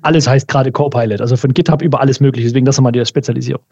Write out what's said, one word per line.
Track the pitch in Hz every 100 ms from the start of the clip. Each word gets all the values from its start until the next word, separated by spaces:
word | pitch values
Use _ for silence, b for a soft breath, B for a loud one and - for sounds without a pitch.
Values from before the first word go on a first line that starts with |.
alles | 151 160 127
heißt | 135 -
gerade | 139 131
Copilot. | - 147 127 117 101
Also | 120 127
von | 135
GitHub | 131 170 151
über | 160 135
alles | 135 135
Mögliche, | 139 131 117
deswegen | 127 127
das | 135
nochmal | 127
die | 120 117
Spezialisierung. | - 139 127 127 - -